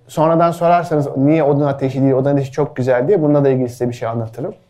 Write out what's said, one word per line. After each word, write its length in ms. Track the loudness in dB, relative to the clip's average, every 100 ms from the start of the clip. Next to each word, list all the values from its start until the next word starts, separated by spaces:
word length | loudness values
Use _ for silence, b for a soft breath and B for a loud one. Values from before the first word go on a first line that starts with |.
| -10
Sonradan 440 | -2 0 2 2
sorarsanız 680 | 0 2 2 2 -2 -2 0
niye 260 | 2 2
odun 220 | 2 2 0
ateşi 360 | -2 -4 0
değil, 120 | 2
odun 160 | 2 2
ateşi 220 | 0 -2
çok 240 | -4 -4 -2
güzel 320 | 0 0 2
diye 140 | 2
bununla 240 | 2 2 2
da 40 |
ilgili 200 | 2 -2
size 200 | -4 -6
bir 40 |
şey 140 | -4 -6
anlatırım. 460 | -6 -8 -10 -12 -12